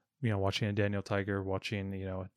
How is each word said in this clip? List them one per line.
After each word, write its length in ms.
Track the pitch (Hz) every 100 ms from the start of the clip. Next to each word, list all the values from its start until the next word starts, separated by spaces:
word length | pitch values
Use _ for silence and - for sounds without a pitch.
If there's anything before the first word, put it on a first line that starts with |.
| _ _
You 80 | 117
know, 80 | 101
watching 300 | 98 - 107
a 40 |
Daniel 300 | 101 101 101
Tiger, 400 | - 101 101 98
watching, 500 | 95 95 - 104 98
you 140 | 95 95
know, 160 | 92
a 80 | 95